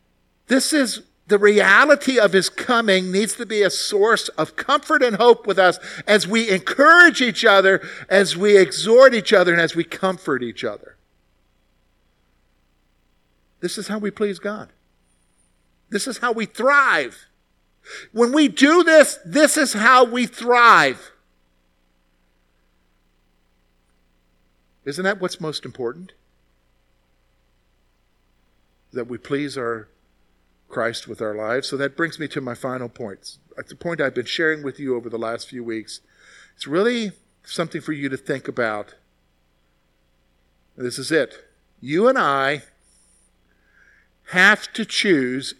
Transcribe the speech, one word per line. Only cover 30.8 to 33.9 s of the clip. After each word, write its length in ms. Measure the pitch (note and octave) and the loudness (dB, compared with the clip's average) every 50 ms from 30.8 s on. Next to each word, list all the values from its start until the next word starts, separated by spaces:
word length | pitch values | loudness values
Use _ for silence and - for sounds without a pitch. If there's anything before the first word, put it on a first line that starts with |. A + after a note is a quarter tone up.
| A2+ A#2 A#2 - - | -6 -6 -6 -8 -14
with 140 | - A2 - | -16 -12 -10
our 140 | A2+ G#2+ G#2 | -8 -8 -8
lives. 340 | G#2+ G#2+ G#2+ A#2+ C3+ C3+ - | -8 -8 -6 -6 -6 -6 -8
So 80 | C#3 | -8
that 200 | C3 C#3 C#3 - | -6 -6 -6 -4
brings 220 | - E3 D#3+ - - | -6 -6 -6 -6 -12
me 80 | D#3 C3+ | -14 -10
to 120 | - D3 | -10 -10
my 140 | C3+ B2 A#2+ | -10 -10 -12
final 340 | - - C3 B2+ B2+ B2 A#2 | -10 -10 -10 -10 -10 -12 -14
point. 480 | - - B2 G2+ G2 - _ - - _ _ _ _ - | -14 -14 -14 -14 -14 -18 _ -20 -20 _ _ _ _ -20
It's 140 | B2+ - | -20 -20
a 40 | - | -20
point 240 | - - E3+ | -12 -10 -8